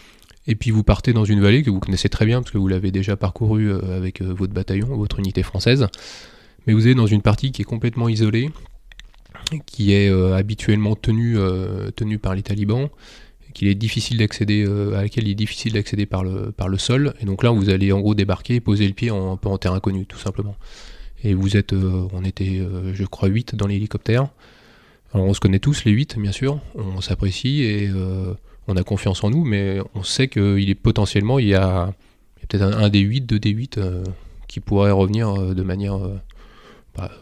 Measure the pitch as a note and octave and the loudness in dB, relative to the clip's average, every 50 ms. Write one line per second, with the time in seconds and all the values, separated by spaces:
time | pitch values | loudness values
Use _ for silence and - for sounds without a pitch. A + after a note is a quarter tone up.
0 | - - - - - - - _ - - A2+ G#2+ - A#2+ A2 G#2+ G#2 - G#2+ - | -20 -20 -20 -20 -20 -20 -20 _ -4 -4 -4 -2 0 0 2 2 4 4 2 2
1 | - C3 A#2+ A2+ G#2+ G2+ G#2+ G#2 G2 G2+ A2+ C#3+ D3+ A#2+ G2 F#2+ - - F#2+ F2+ | 2 2 2 2 4 4 4 4 6 6 6 4 4 2 0 -2 -2 -2 -2 0
2 | - G2+ - - A2 G#2+ A#2 B2+ B2 - - G#2 F#2+ F#2+ F#2+ F#2 G2 G2 F#2+ F#2+ | 0 0 0 2 2 2 2 0 -2 -2 -2 0 0 0 0 0 0 0 0 0
3 | F#2+ G2+ G2+ G2 - F#2+ - - A2+ G#2+ G#2+ G#2+ A2 G#2 G2 F#2+ F#2+ F#2 F#2 F#2 | 0 0 -2 -2 -2 -4 -2 0 0 2 2 2 2 2 0 0 -2 -4 -4 -4
4 | F#2 F#2 - - F#2+ F#2 F#2 F#2+ F#2+ F#2 G2+ F#2 F#2 - F#2+ G2+ G#2 B2+ C#3 A2 | -4 -4 -6 -6 -6 -4 -4 -2 -4 -4 -2 -4 -4 -2 -2 -2 -2 -2 -2 -2
5 | G#2+ G#2 - - G2 F#2+ - B2+ A#2 - - G2 - A#2+ B2 C#3 B2 - - - | -2 -4 -2 -2 -4 -2 -2 -2 -2 -2 -2 -2 2 2 2 2 2 0 -2 -6
6 | - - - - - - - - - - _ - - A#2 A2 A2 A2 A#2+ C3 B2+ | -18 -20 -20 -20 -20 -20 -20 -20 -20 -20 _ -6 0 2 4 6 6 6 6 6
7 | A2+ G#2 G#2+ G#2 - A2+ G#2 - - C3+ B2+ - G2+ - B2 A2+ G#2+ A#2+ A2+ B2 | 6 4 4 4 4 4 2 2 0 -2 -4 -4 -6 -6 -4 -4 -2 -2 -2 0
8 | A#2 A#2 A2+ G#2+ A2+ G#2+ G#2+ A2+ B2+ D3+ D#3 - - - - - - - - - | 0 0 2 2 2 2 2 0 -2 -4 -6 -12 -18 -20 -20 -20 -20 -20 -20 -20
9 | - - - - - - - - - - D#3+ D3+ - - - - G#2 G2 G2 G2+ | -20 -20 -20 -20 -20 -20 -16 -10 -10 -8 -8 -8 -10 -10 -6 -2 2 4 4 4
10 | G2+ G2 F#2+ F#2 F#2 F#2 F#2 F#2+ G2 G#2 G#2+ - - - G#2 G#2 G#2+ G#2 G#2+ - | 4 4 4 4 4 2 2 2 0 -2 -4 -4 0 0 2 2 2 0 -2 -2
11 | - - A2 A2 A#2 A#2 A#2 G#2+ F#2+ F#2+ F#2 F#2 F#2 F#2+ G2 F#2+ G2+ G2+ - - | 0 0 0 2 2 2 2 2 2 0 0 -2 -4 -4 -6 -6 -6 -8 -6 -6
12 | A2 G#2+ G#2+ G#2+ - F#2+ F#2+ G2 G#2 - G2+ G#2 G2+ G2+ G#2+ B2 C#3 D3 - - | -4 -4 -4 -4 -4 -4 -4 -4 -4 -4 -4 -2 0 0 0 0 -2 -4 -8 -12
13 | - - - - - - - - - - - - - G2 G2+ G2+ A2+ A2 - A#2+ | -20 -20 -20 -20 -20 -20 -20 -20 -20 -16 -8 -2 0 0 2 2 0 -2 -2 -2
14 | G#2 - A#2+ A2 G#2+ G#2 - - G#2+ G#2 G#2 G#2 G#2 G2 G2+ G#2 G2+ G2+ G2+ G2 | -4 -2 0 0 0 0 -2 -2 -2 0 2 2 2 0 0 -2 -2 -2 -2 -2
15 | G2+ G#2 - A#2+ A2 G#2+ G2 G#2 G#2+ G#2 - - - A2+ G#2+ G#2 G2+ - - G#2 | -2 -2 -2 -2 -2 -2 -2 -2 -4 -4 -6 -6 -6 -4 -2 -2 -4 -2 -2 -4
16 | G2+ - - F#2 F#2 F#2 F#2+ G2+ G#2 G#2 G#2 - G2 F#2 F#2+ F#2+ - - B2 C3+ | -2 -2 -2 -4 -4 -4 -4 -6 -6 -8 -6 -4 -4 -2 -2 -2 0 0 0 2
17 | D3 C#3 - - A2 G2 F#2+ F#2+ - A#2+ A#2+ G#2+ G2 G2 F#2+ F#2+ G2 G2 G2 G2 | 0 0 -2 -4 -4 -4 -2 2 2 4 4 4 4 2 2 2 4 2 2 2
18 | G2+ G#2 G#2+ G#2 G2 G2+ F#2 - - - A#2+ B2 A#2 A2+ G#2 G2+ G#2 G2 G2 - | 2 2 2 2 2 0 0 -2 -2 -2 -2 0 2 2 2 2 2 0 0 0
19 | A#2+ A#2 G#2+ G2 F#2+ F#2+ F#2+ F2+ - G#2 F#2+ F#2+ - F2+ F2+ F#2+ - G2+ G2 F#2+ | -2 -2 -2 -2 -2 -4 -4 -4 -4 -4 -2 -2 0 0 -2 0 0 0 -2 -2
20 | G2 - - - - B2 A2 - G#2 G2+ G2+ - - - - - - - - - | -4 -8 -10 -10 -8 -8 -6 -6 -6 -8 -8 -12 -14 -18 -18 -18 -20 -18 -16 -16
21 | - - - - - G#2+ F#2+ F#2+ G2 G2 G2 G2+ G2 - G2+ F#2+ F#2+ F#2 F#2 F#2 | -16 -16 -10 -4 -2 0 2 2 2 2 2 2 2 2 0 0 0 0 0 -2
22 | F2+ F#2 F#2 F2+ F#2 F#2+ F#2+ - G2 F#2+ F#2+ F#2 F#2+ F2+ F#2+ F2+ F#2 F#2+ F#2+ G2 | -2 -4 -6 -4 -4 -4 -4 -2 -2 -2 -2 -2 -4 -4 -4 -6 -6 -6 -4 -4
23 | G2 F#2+ - - - G2 G2 A#2 A#2+ - - G#2+ G2+ G2+ G2+ G2 G#2+ G#2 - G2+ | -6 -6 -4 -2 0 0 2 0 -2 -4 -4 -4 -2 -2 -2 -2 -2 -4 -6 -4
24 | - - A2 B2 C#3 C3+ - _ - - - - - - - - _ _ _ _ | -2 0 0 2 0 -2 -4 _ -20 -20 -20 -20 -20 -20 -20 -20 _ _ _ _
25 | _ _ - G2+ F#2 F#2+ G2 - - G2+ F#2 F#2+ - C#3+ D3 - - A2 G#2 A2+ | _ _ -2 0 2 2 2 2 2 2 2 2 2 2 0 2 2 2 2 2
26 | D3 - - A2 G#2 G2+ G2 - B2+ C3+ C#3+ D3 - - - - G#2 F#2+ F#2+ F#2+ | 2 -2 -4 -4 -4 -4 -4 -2 -2 -2 -2 -4 -6 -12 -10 -8 -8 -6 -6 -6
27 | - - G2 - - G2 F#2 - - B2+ C#3 D3 C3 A2 G#2 G#2 G2+ G2 F#2+ F#2+ | -4 -4 -2 0 0 -2 -2 -2 -2 0 0 2 2 0 0 0 0 0 0 -2
28 | F#2 F#2 F#2+ F#2+ F#2 F#2 F#2+ - - - - - - - G2 F#2 F2+ - G#2 F#2+ | -2 -2 -2 -4 -4 -4 -6 -8 -12 -20 -20 -12 -4 -2 0 0 0 0 -2 -2
29 | - G#2 F#2 - - G#2 B2 D#3+ E3+ C3 G#2 G2+ G2+ G2 F#2+ G2 G2 - - G2+ | 0 0 -2 0 0 0 2 2 2 2 0 0 0 0 0 -2 -4 -6 -6 -8
30 | F#2 - - - - - - A2 G2+ G2+ G2 G2 G2 G2 G2 - - A#2 A2 - | -6 -4 -2 0 0 0 2 2 2 4 4 2 2 2 0 0 2 2 2 2
31 | G#2 - - G#2 G2 A2 C3 C#3 A#2+ G2+ G2 F#2+ F#2+ F#2 F#2 F#2 F2 F#2+ F#2+ - | 2 2 2 0 2 2 2 2 4 4 4 4 4 4 2 0 0 -2 -4 -8
32 | _ _ _ _ _ _ _ - - - - G2 G2 G2 G#2 A2 G#2+ G#2 G#2 G2+ | _ _ _ _ _ _ _ -16 -8 -2 0 2 2 2 2 2 2 4 4 4
33 | G2 G2+ A2+ C#3 C3 A2+ A2+ G#2 - G#2+ G2+ A2 B2+ C3 - A2 G2 F#2 F2+ F2+ | 4 2 0 -2 -2 0 -2 0 0 0 0 -2 -4 -6 -6 -4 -4 -4 -4 -4
34 | F#2 F#2 F#2 - - - - - - - - - - - G#2 G2 G2+ G2+ G2+ F#2+ | -6 -6 -8 -10 -14 -20 -18 -18 -16 -14 -12 -10 -4 0 2 4 4 6 6 4
35 | G2 F#2+ G#2 A2 A#2 G#2+ G2 G2 F#2+ F#2 F#2+ F#2 F#2 F#2 F#2 G2 G2+ G2+ G2+ F#2+ | 4 4 2 0 0 0 0 0 -2 -2 -2 -2 -2 -2 -2 -4 -4 -4 -4 -4
36 | F#2+ F#2 G2 G2 - - - - - - - - - - - - - _ - - | -6 -6 -8 -10 -12 -14 -20 -20 -20 -20 -20 -20 -20 -20 -20 -20 -20 _ -12 -12
37 | F2+ - - - | -12 -12 -12 -14